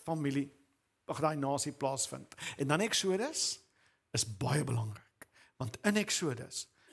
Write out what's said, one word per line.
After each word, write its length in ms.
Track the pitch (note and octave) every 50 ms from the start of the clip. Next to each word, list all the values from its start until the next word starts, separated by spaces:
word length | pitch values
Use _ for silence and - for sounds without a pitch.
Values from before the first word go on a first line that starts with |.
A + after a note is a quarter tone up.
| -
familie, 440 | - E3 D#3+ D3+ C#3 C3+ C#3+ C#3 C#3 - _ _ _ _ _ _ _ _ _ _ -
ag, 120 | D#3 -
daai 160 | D3 D#3 D#3
nasie 360 | D3 C#3 C3+ C#3 C#3 - D3
plaasvind. 640 | - - C#3+ C3+ C3+ B2 - - - C3+ C3+ - - - - - - -
En 100 | C#3 C3+
dan 120 | D3 E3
Exodus 800 | G#3 A3+ - - - F#3+ F#3 F#3+ A3+ D4 E4 - - - - - - _ _ _ _ _ _ _ _ _ -
is 120 | A#2 G#2+
baie 380 | A2 G#2+ F#2+ B2+ B2 C3+ D3+ C#3
belangrik, 640 | C3+ A#2+ A#2 A2 G#2+ G#2 - - _ _ - - _ _ - - - _ -
want 200 | B2+ A2 - - -
in 140 | G#3 G#3 G#3+
Exodus 720 | G3+ G#3 - - - D3+ B2 A2 - - - - - - _ _ _ -